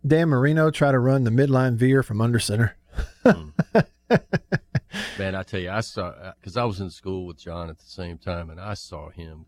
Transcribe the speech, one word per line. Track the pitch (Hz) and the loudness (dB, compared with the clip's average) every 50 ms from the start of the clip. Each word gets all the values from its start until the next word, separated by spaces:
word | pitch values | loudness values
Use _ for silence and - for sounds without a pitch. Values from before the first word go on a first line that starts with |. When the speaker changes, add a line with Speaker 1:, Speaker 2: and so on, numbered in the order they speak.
| - | 0
Speaker 1:
Dan | 135 156 160 170 165 | 2 4 4 4 4
Marino | 143 123 131 147 156 160 156 156 | 4 4 4 4 4 4 2 2
try | 151 - 151 143 | 2 2 2 2
to | 135 127 | 4 4
run | 120 131 135 139 127 | 4 4 2 4 2
the | 113 | 2
midline | 113 127 139 143 131 127 131 127 120 | 4 4 4 4 4 4 2 2 2
veer | 110 123 131 135 135 127 | 2 4 4 4 4 2
from | - 104 104 | 0 -2 0
under | 113 120 120 113 | 0 2 2 0
center? | - - 104 107 117 101 - _ _ _ - - - - - _ - | 0 0 0 0 0 0 -2 _ _ _ -6 -6 -6 -6 -6 _ 4
Speaker 2:
Mm. | 247 - 85 78 73 - - - - - | 4 4 4 -2 -4 -4 -4 -2 2 0
<laughs> | 226 - - _ _ _ - 247 175 - _ - 170 - _ 190 - - _ - - - _ - 202 214 - - | 0 0 0 _ _ _ 0 0 0 0 _ -4 -6 -4 _ -6 -6 -6 _ -6 -6 -6 _ -10 -12 -10 -10 -8
Man, | - 98 95 92 | -6 -6 -6 -6
I | 95 95 | -6 -8
tell | - - 95 | -6 -6 -6
you, | 90 90 | -6 -4
I | 95 110 | -4 -6
saw, | 113 - - 110 92 87 | -6 -6 -8 -8 -8 -8
uh, | - - 90 95 - _ _ | -12 -14 -18 -20 -20 _ _
'cause | 98 90 | -8 -4
I | 120 123 | -4 -2
was | 117 98 90 | -2 -4 -6
in | 98 90 | -8 -10
school | 80 - - 95 95 92 92 | -12 -10 -8 -8 -8 -8 -8
with | 87 80 | -10 -14
John | - - 87 82 87 85 82 | -16 -14 -12 -10 -10 -10 -12
at | 78 - | -14 -16
the | _ | _
same | - - - 90 87 85 80 | -18 -14 -12 -12 -12 -12 -10
time, | - 95 90 85 85 80 | -10 -8 -8 -8 -10 -12
and | 80 87 | -16 -14
I | 92 107 101 | -12 -12 -12
saw | - - - 90 76 76 76 | -12 -12 -14 -16 -14 -16 -16
him | - 87 82 80 78 78 80 | -16 -16 -16 -16 -18 -20 -20